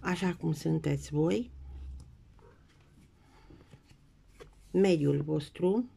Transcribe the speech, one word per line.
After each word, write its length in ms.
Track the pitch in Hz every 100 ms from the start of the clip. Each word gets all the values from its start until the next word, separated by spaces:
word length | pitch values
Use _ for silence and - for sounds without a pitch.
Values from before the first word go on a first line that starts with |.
așa 340 | - 180 185
cum 180 | 175 165
sunteți 600 | 156 160 160 156 143 -
voi, 380 | 147 160 202 240 - - - - - - - - - - - - - - - - _ - - - - - - _ - - _ _ - - - -
mediul 520 | 180 196 170 143 143
vostru 640 | 147 156 143 - 180 208 247